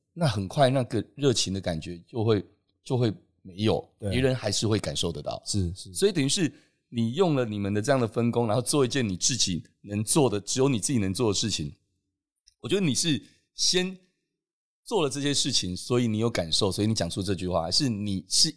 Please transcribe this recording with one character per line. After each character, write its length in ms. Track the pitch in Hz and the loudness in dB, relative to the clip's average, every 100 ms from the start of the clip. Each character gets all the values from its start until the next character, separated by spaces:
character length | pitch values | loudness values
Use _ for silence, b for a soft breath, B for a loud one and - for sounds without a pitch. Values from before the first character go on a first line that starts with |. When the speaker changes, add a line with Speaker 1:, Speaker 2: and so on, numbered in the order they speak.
| _ | _
Speaker 1:
那 120 | 165 160 | -2 -2
很 220 | 101 95 | 0 -4
快 220 | 156 131 | 2 4
那 120 | 135 120 | 4 0
个 180 | 143 - - | -4 -6 -2
热 180 | 139 | 0
情 200 | 113 - | 0 -2
的 60 | 95 | -2
感 200 | 90 80 | -4 -6
觉 220 | 80 87 - | -8 -14 -10
就 160 | 120 | -2
会， 220 | 110 104 - _ _ _ | 2 2 0 _ _ _
就 140 | - 127 | -4 0
会 160 | 120 87 _ _ | 0 -2 _ _
没 140 | 95 90 | -16 -2
有， 280 | 107 85 - - | 0 0 -4 -10
Speaker 2:
对。 100 | 104 | -4
Speaker 1:
别 120 | 117 | 0
人 120 | 131 | 0
还 160 | 127 107 | 0 -2
是 160 | 95 110 | -2 0
会 120 | 107 | 0
感 160 | - 73 | -2 -2
受 160 | 87 | -4
得 100 | 76 | -4
到。 200 | - - - | -8 -8 -4
Speaker 2:
是， 280 | 104 87 92 | -2 -2 -4
是。 180 | 98 | -8
Speaker 1:
所 140 | 87 202 | 0 2
以 60 | |
等 100 | 170 | 2
于 60 | 135 | 0
是 220 | - 147 B B B _ | 2 -2 B B B _
你 220 | 117 113 | -2 -2
用 220 | 135 185 139 | 2 2 2
了 100 | 117 | 0
你 140 | 104 | -2
们 120 | 98 | -2
的 80 | 104 | 0
这 100 | 117 | 2
样 100 | 135 | 2
的 60 | 113 | 2
分 240 | 123 117 | 0 0
工， 160 | 120 117 | 2 2
然 80 | 113 | 0
后 60 | |
做 220 | 120 147 | 2 2
一 40 | 123 | 2
件 200 | 135 110 | 2 0
你 80 | 87 | 0
自 220 | - 120 | -2 0
己 260 | - 82 - _ | 0 -2 -6 _
能 220 | 101 104 | -8 -4
做 240 | 107 165 127 | 0 4 4
的， 140 | 101 | 2
只 180 | - 127 | -4 0
有 80 | 139 | 2
你 120 | 120 | 2
自 120 | - | 0
己 60 | 127 | 0
能 160 | 95 | 0
做 140 | 95 117 | 0 0
的 60 | 95 | 2
事 120 | 110 | -2
情。 240 | - 73 - _ _ _ _ _ _ _ _ | -2 -6 -10 _ _ _ _ _ _ _ _
我 60 | 120 | -2
觉 60 | |
得 80 | 196 | 0
你 140 | 170 117 | 2 0
是 260 | 165 135 B B B | 0 0 B B B
先 420 | - - 180 185 185 _ _ _ _ _ _ _ _ | -2 2 2 0 -6 _ _ _ _ _ _ _ _
做 200 | - 226 | -2 0
了 60 | 143 | 0
这 120 | 139 | 0
些 100 | 143 | 0
事 200 | 139 139 | 0 2
情， 260 | 117 90 90 | 0 -2 -6
所 220 | - 120 | 0 0
以 80 | 120 | 2
你 100 | 107 | 2
有 100 | 117 | 0
感 240 | 107 82 | 0 0
受， 200 | - 104 | 0 2
所 120 | 92 | 2
以 40 | 107 | 0
你 80 | 113 | 2
讲 120 | 87 | -2
出 140 | - | -2
这 140 | 95 90 | -4 -2
句 120 | 90 | -2
话， 140 | 87 | -2
还 100 | 82 | 0
是 180 | - 139 | 0 0
你 360 | 101 104 95 - | -2 -4 -4 -2
是 240 | - 156 | 2 2